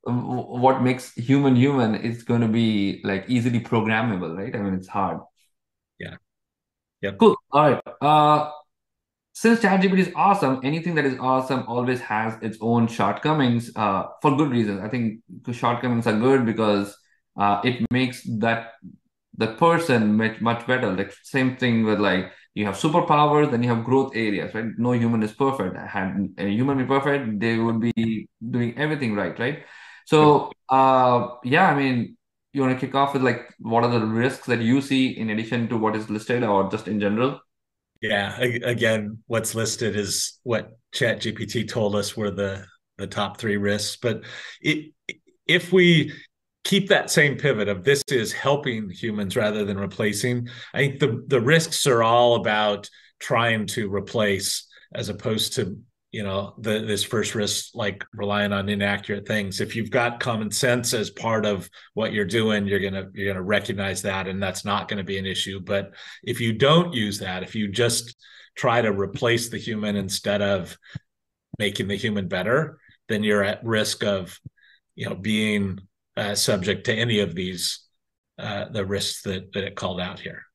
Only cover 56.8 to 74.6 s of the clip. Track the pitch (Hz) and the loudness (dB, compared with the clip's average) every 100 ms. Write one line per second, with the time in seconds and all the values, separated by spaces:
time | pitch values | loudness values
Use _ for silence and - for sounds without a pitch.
56.8 | 110 101 - 110 101 110 101 - - 117 | -2 -4 -2 -2 -2 -2 -2 -4 -8 -6
57.8 | 104 98 - 107 101 104 104 101 98 101 | -6 -6 -14 -8 -2 0 0 0 -2 -2
58.8 | 101 101 - 101 - 107 98 95 107 117 | 0 -2 -4 -8 -4 -4 -4 -6 -6 -4
59.8 | 101 127 120 117 127 110 107 - 131 123 | -2 0 0 -2 -4 -4 -4 -2 0 0
60.8 | 120 117 95 - 113 110 104 98 82 - | 0 -4 -4 -6 -2 0 0 -2 -6 -20
61.8 | - - 107 107 95 113 110 104 101 98 | -12 -6 -4 -2 0 0 0 0 0 -2
62.8 | 98 95 98 - 98 92 92 104 98 101 | -2 -6 -10 -6 -6 -4 -2 -2 -2 -4
63.8 | 98 95 104 95 95 95 95 90 104 101 | -4 -4 -4 -4 -6 -4 -6 -6 -4 -4
64.8 | - 104 92 98 95 90 - 95 87 101 | -4 -8 -6 -6 -4 -6 -6 -8 -4 -4
65.8 | 98 - - - 104 120 113 107 139 165 | -4 -16 -20 -12 -6 -2 -2 2 6 6
66.8 | 175 156 104 98 92 92 92 113 104 98 | 4 -2 -4 -4 -8 -8 -8 -6 -4 0
67.8 | 120 117 - - - - - - 131 117 | 0 0 -6 -20 -20 -20 -20 -2 2 2
68.8 | 110 98 95 - 120 117 117 107 117 107 | 2 -2 -4 -2 0 0 -2 -8 -8 -6
69.8 | 107 101 95 - 107 101 101 98 85 - | -2 -4 -4 -4 -2 0 0 0 -4 -14
70.8 | - - _ _ _ _ _ - 104 - | -18 -20 _ _ _ _ _ -4 -4 -2
71.8 | 98 98 113 104 90 90 92 131 156 - | -4 -4 -2 -4 -4 -4 0 0 -2 -10
72.8 | _ _ - 107 107 104 101 - 113 110 | _ _ -6 -2 2 2 0 -2 -2 0
73.8 | 104 - 104 98 90 - - _ | 0 -2 -2 -2 -6 -14 -20 _